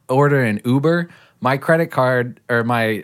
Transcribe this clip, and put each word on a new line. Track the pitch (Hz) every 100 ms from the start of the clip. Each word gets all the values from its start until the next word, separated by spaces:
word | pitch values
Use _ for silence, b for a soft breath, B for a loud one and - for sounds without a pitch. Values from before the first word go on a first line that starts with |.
| -
order | 131 143 143
an | 120 104 123
Uber. | 131 151 170 170 B B B
My | 127 139
credit | - 165 165
card | - 127 127 123 - -
or | 120
my | 117 120 113 107